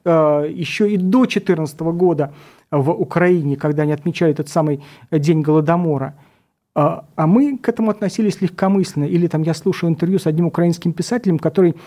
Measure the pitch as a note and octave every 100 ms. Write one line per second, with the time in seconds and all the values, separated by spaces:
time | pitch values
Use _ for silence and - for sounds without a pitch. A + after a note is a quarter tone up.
0 | F3 D#3+ D3+ D3 D3+ F3+ D#3+ - G#3 G3+
1 | F#3 B3+ B3 G#3 G3 E3 D3+ - E3 E3+
2 | F3+ D#3 C#3+ - - _ - D3 C#3 F3
3 | - E3+ F3+ F3+ C#3+ C#3 D3+ D3+ D3+ D3+
4 | E3+ D#3+ E3 D3 D3 E3+ D3+ C#3+ - -
5 | - D#3+ D3 D#3+ D3+ D#3 D3+ E3+ E3+ C#3
6 | C#3 - _ _ _ _ _ - D3 E3
7 | - - D#3 A3+ C#4+ C4 - A3+ A3 G#3
8 | F#3+ - G#3+ - F#3 - F#3+ G3 F#3 D3+
9 | C#3+ E3+ E3+ D#3 D#3+ D#3+ G3 F3 E3+ D#3+
10 | F3 F#3+ E3 D#3 E3+ E3+ F3 E3+ F3 D#3
11 | E3+ A#3+ G3+ D#3 D#3+ E3+ F3+ -